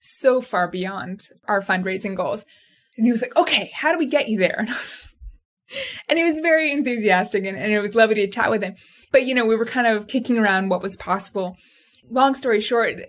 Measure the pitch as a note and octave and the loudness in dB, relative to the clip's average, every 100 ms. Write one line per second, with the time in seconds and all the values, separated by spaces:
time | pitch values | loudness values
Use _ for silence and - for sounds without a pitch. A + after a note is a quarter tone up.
0 | - - C4 B3+ B3 F#3+ F3 F#3 F#3 G3 | -6 0 2 2 0 -2 0 -2 -6 -8
1 | F#3 G3+ - _ - G3+ F#3+ F#3 F#3 F#3+ | -10 -12 -16 _ -2 0 0 -2 -2 -4
2 | G3+ F#3+ D3+ G#3+ - _ _ _ _ - | -4 -4 -4 -6 -10 _ _ _ _ 0
3 | A#3+ A3+ B3 - E4+ - - - D4+ F4 | 2 2 2 2 2 0 -2 -2 0 0
4 | B3+ C#4+ - G#3 F3+ - A3 - - - | 2 0 0 0 0 0 -6 -6 -10 -14
5 | - _ - - _ _ - C#5 C5 - | -18 _ -20 -20 _ _ -14 -10 -10 -10
6 | - E4 E4+ D#4 E4 D#4+ D4+ C#4+ B3 A#3 | -2 0 0 0 2 2 2 0 -2 0
7 | G#3 F3+ G3 G3+ F#3+ F#3+ G#3+ G#3 G#3 A3 | 2 2 2 -2 -4 -4 -2 0 2 4
8 | A3 G#3 G3 A#3+ A3 A3 F#3+ - - - | 4 2 0 0 0 0 -2 -8 -20 -20
9 | _ C4+ C4 B3+ A3+ A3+ A#3 B3+ A#3 G#3+ | _ 2 4 2 2 2 0 0 2 0
10 | G#3+ C4 B3+ A#3 G#3 F#3+ G3 F3+ F#3+ - | -2 -2 0 2 2 2 0 -2 -2 -4
11 | F3+ F#3+ - G3 F#3 F#3 _ _ _ _ | -2 -2 -2 -4 -6 -10 _ _ _ _
12 | - B3 C4+ C4 B3 G#3+ - A#3 G3 - | -4 2 2 2 0 0 2 0 0 -4